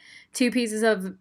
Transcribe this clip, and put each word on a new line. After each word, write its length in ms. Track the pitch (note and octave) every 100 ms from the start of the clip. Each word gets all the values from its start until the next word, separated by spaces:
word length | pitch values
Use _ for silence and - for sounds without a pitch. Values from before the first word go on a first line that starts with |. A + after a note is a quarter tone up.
| - - -
two 180 | - B3
pieces 320 | B3 A#3 G#3+
of 320 | A3+ G#3 F#3 F#3